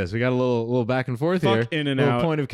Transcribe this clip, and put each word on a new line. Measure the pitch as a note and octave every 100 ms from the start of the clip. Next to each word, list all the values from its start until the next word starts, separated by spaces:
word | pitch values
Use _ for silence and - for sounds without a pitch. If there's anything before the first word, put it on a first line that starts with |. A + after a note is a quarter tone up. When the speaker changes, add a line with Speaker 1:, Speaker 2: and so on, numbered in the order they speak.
Speaker 1:
this. | F2+
We | A2+
got | B2
a |
little, | B2+ B2+ A#2+ A2+
little | B2+ A2+
back | C3 B2+
and | A#2
forth | D#3+ F#3
Speaker 2:
Fuck | D3 A2+ A#2
Speaker 1:
here. | D#3
Speaker 2:
In-N-Out. | D3 C3+ C#3+
Speaker 1:
Little | B2
point | D#3+ D#3
of | C#3